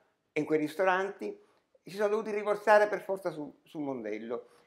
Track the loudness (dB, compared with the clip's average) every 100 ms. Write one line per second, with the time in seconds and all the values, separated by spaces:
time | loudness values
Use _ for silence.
0 | _ _ _ -6 0 0 0 0 2 2
1 | 0 -6 -10 -10 _ _ _ _ -12 -2
2 | 0 0 -2 -4 -2 0 6 8 6 2
3 | -4 -4 -4 -6 -10 -14 _ -8 -6 -6
4 | -6 -8 -8 -8 -10 _